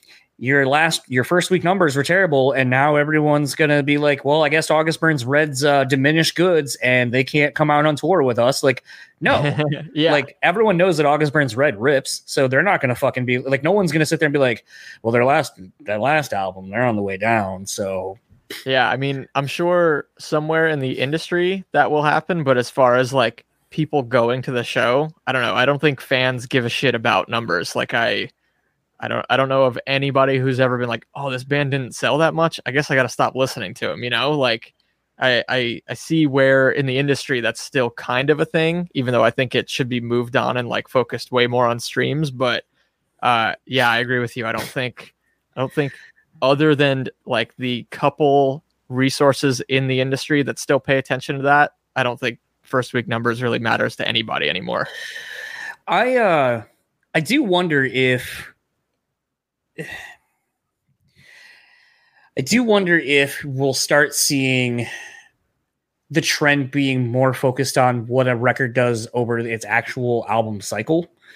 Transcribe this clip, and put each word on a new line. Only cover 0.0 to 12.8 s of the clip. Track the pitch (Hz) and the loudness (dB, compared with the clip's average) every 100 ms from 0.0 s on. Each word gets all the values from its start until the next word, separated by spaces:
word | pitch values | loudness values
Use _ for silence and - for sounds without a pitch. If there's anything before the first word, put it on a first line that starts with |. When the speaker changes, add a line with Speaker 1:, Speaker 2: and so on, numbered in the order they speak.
| _ - _ - | _ -20 _ -8
Speaker 1:
your | 120 139 131 | 0 2 4
last, | 147 165 160 - | 2 2 -2 -2
your | 127 | -2
first | 117 180 170 | 2 0 2
week | 185 | 0
numbers | 170 196 165 135 | 2 2 2 2
were | |
terrible, | 135 180 185 139 131 | 2 2 2 2 2
and | 131 127 | 2 2
now | 131 147 147 | 2 4 2
everyone's | 147 156 151 147 143 | 2 2 2 2 0
gonna | - 151 147 | 0 2 2
be | 139 147 | 2 2
like, | 147 139 | 2 0
'Well, | 139 151 | 2 2
I | 147 | 2
guess | 156 151 | 0 2
August | 156 160 160 | 2 0 0
Burns | 165 151 | 0 0
Red's, | 117 143 156 131 | 0 0 0 0
uh, | 147 143 | 2 2
diminished | 131 135 135 160 156 | 2 2 2 2 2
goods, | - 180 165 139 - | 2 2 2 0 -2
and | 123 127 120 | 2 2 2
they | 127 | 0
can't | 131 151 143 | 0 2 0
come | 143 151 | 2 2
out | 147 151 | 4 2
on | 143 | 0
tour | 151 185 | 0 2
with | 131 120 | 2 2
us.'" | 120 139 | 2 2
Like, | 139 123 - - - - | 0 0 -4 -20 -20 -4
no. | 185 | 0
Speaker 2:
<laughs> | - 143 143 151 143 151 | 2 0 0 -2 -4 -6
Yeah. | 156 160 | 0 2
Speaker 1:
Like, | 147 135 - | 2 0 -2
everyone | 156 185 220 170 | 0 2 2 4
knows | 190 156 | 4 4
that | 147 | 2
August | 147 151 | 2 2
Burns | 147 135 110 | 2 0 2
Red | 147 101 | 0 0
rips, | 123 135 - - - | 2 2 0 -10 -6
so | - 131 | 0 2
they're | 131 | 2
not | 190 170 | 2 2